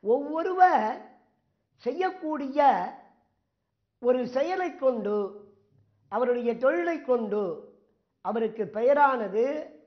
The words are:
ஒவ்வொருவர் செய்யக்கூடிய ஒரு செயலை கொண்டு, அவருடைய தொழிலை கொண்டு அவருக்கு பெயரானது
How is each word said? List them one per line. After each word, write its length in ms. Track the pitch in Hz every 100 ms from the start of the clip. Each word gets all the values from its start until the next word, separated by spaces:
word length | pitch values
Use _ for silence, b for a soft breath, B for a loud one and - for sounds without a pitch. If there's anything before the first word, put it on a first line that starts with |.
ஒவ்வொருவர் 1120 | 196 247 285 311 349 370 370 302 214 262 - _ _ _ _ _ _
செய்யக்கூடிய 840 | _ 226 285 370 370 320 302 277 277 277 202 - - - _ _ _ _ _ _ _ _ _
ஒரு 280 | 240 254 247
செயலை 480 | 262 302 370 359 277
கொண்டு, 400 | 262 240 202 208 202 - - _ _ _ _ _ _
அவருடைய 480 | 208 247 247 233 233
தொழிலை 460 | 254 330 339 320
கொண்டு 400 | - 247 220 208 196 156 - _ _ _ _ _
அவருக்கு 440 | 180 214 226 220
பெயரானது 1080 | 202 208 240 285 285 254 208 196 254 302 320 -